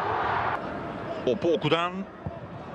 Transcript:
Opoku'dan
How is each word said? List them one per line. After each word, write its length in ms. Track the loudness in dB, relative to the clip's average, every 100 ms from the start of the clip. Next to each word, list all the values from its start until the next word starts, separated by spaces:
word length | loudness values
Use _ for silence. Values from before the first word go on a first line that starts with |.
| 0 2 2 2 2 0 -2 -6 -6 -6 -6 -2 0
Opoku'dan 680 | 2 4 4 4 4 2 -2 -6 -6 -8 -8 -10 -10 -8